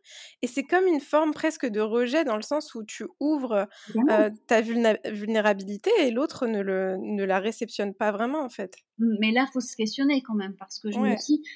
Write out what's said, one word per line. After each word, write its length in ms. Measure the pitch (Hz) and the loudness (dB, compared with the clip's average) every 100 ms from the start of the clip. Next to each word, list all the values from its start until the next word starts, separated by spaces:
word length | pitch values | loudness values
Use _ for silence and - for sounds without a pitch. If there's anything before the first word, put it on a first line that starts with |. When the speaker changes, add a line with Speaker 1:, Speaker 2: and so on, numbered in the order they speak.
| _ - - _ | _ -20 -20 _
Speaker 1:
Et 40 | 240 | -4
c'est 160 | - | -4
comme 240 | 269 359 381 | 2 2 4
une 140 | 302 | 2
forme 320 | 277 294 311 | 2 2 2
presque 340 | 294 311 302 262 | 0 -2 -2 -4
de 140 | 208 | -2
rejet 440 | 214 233 240 294 | 0 0 2 0
dans 120 | 294 214 | 0 -2
le 60 | |
sens 320 | - 294 294 233 | -2 -4 -4 -10
où 80 | |
tu 220 | 220 - 220 - | -12 -12 -12 -4
ouvres, 480 | 285 302 254 208 190 - - | 0 0 0 0 0 -8 -6
Speaker 2:
Évidemment. 240 | 214 269 214 | 2 4 4
Speaker 1:
euh, 100 | 214 214 - | 2 -6 0
ta 140 | 226 | 2
vulna-, 380 | 226 233 226 208 - | 2 2 2 2 -2
vulnérabilité 800 | 214 208 220 208 196 196 202 - 453 | -6 -2 2 2 2 -2 -4 2 4
et 100 | 269 | 4
l'autre 340 | 226 320 - 240 | 2 -2 -2 -2
ne 140 | 214 | -2
le, 360 | 196 190 190 190 | 0 0 0 -2
ne 260 | 214 208 | -4 -2
la 160 | 196 190 | 0 0
réceptionne 520 | 202 226 214 - 202 | 0 -4 -8 -4 -6
pas 200 | 190 214 | 0 -2
vraiment, 280 | 202 233 311 | 0 -2 -2
en 40 | 262 | -6
fait. 260 | - 190 - _ - | -8 -12 -12 _ -2
Speaker 2:
Mais 340 | 226 208 220 | 0 2 2
là, 140 | 233 269 | 2 2
faut 80 | 262 | -2
se 140 | 247 - | -6 -4
questionner 460 | 220 - 277 277 | -4 0 2 2
quand 120 | 262 | 0
même 200 | 214 196 | -4 -4
parce 240 | 196 190 - | -10 -16 -10
que 120 | 214 | -6
je 60 | 208 | -2
me 40 | 214 | 0
Speaker 1:
Ouais. 60 | 214 - | 0 0
Speaker 2:
dis, 160 | 302 - | -2 -2